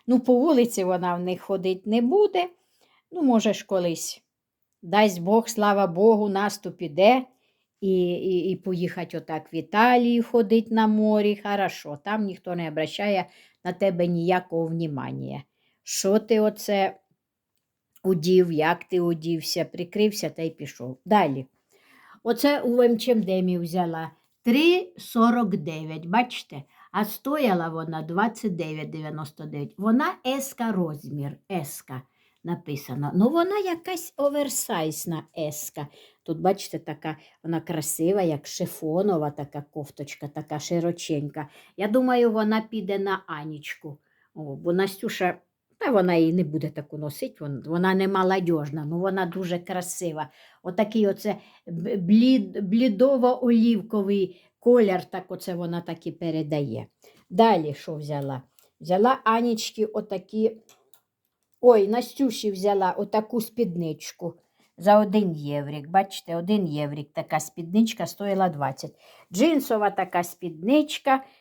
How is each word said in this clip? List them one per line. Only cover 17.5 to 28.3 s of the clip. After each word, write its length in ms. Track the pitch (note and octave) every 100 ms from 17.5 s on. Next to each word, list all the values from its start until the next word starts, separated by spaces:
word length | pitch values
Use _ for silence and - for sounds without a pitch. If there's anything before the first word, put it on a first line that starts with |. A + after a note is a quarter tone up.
| _ _ _ _ _
удів, 500 | F#3+ F#3 D#3+ F#3 F3
як 320 | D#3 D#3 E3+
ти 160 | - F#3
удівся, 640 | F3 E3 D#3+ E3 D#3 F3+
прикрився 640 | D#3 E3+ F3 G#3 G#3+ G3+ D#3+
та 120 | D3
й 80 | D#3+
пішов. 480 | - C#3+ - B2 C3
Далі. 420 | - G#3+ E3 C3+ C#3 _ _ _ _ _ _ -
Оце 380 | A3 A#3+ C#4+ C#4+
у 220 | B3 A#3+
М 160 | A#3+ A#3
Ч 140 | B3+
М 100 | A3+
Д 360 | F3+ F#3 F#3 F3+
взяла. 520 | E3+ F3+ E3+ D#3+ D#3+ - _ _
Три 500 | - B3+ E4 F4+ - -
сорок 580 | - A#3 A#3 A#3+ A3 G3+
дев'ять, 500 | D3 D#3 D#3 D#3 E3+
бачите? 560 | G#3 B3 - - C#3+ - _ -
А 120 | F#3+
стояла 640 | G#3 - C4+ D4+ B3+ F3+ E3
вона 340 | D#3+ D#3+ D#3+
двадцять 540 | D#3 E3+ G#3+